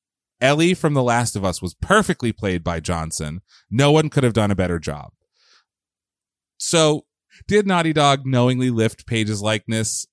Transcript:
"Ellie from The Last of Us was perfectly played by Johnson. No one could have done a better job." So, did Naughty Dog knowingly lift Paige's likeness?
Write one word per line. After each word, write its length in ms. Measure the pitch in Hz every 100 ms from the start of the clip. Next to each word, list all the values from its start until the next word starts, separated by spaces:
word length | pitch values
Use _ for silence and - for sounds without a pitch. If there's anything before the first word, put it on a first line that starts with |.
| _ _ _ _
"Ellie 340 | 127 147 170
from 200 | 180 160
The 100 | 143
Last 320 | 123 117 117 104
of 80 |
Us 180 | 95 -
was 120 | 90
perfectly 580 | - - 202 196 - 120
played 320 | - 101 90
by 160 | 85 85
Johnson. 640 | 78 85 80 - 76 82 - _ _
No 220 | 110 143
one 180 | 156 151
could 140 | -
have 80 | 123
done 180 | 113 104
a 60 | 95
better 240 | 90 85
job." 320 | 78 73 - _ _ _ _ _ _ _ _ _ _ _ _ _ _ -
So, 480 | - 170 156 151 - _ _ _ -
did 200 | 208 196
Naughty 260 | 180 160
Dog 340 | 156 143 139 131
knowingly 440 | 127 123 127 127
lift 360 | 117 110 - -
Paige's 360 | 113 104 107
likeness? 640 | 104 107 - 110 113 - -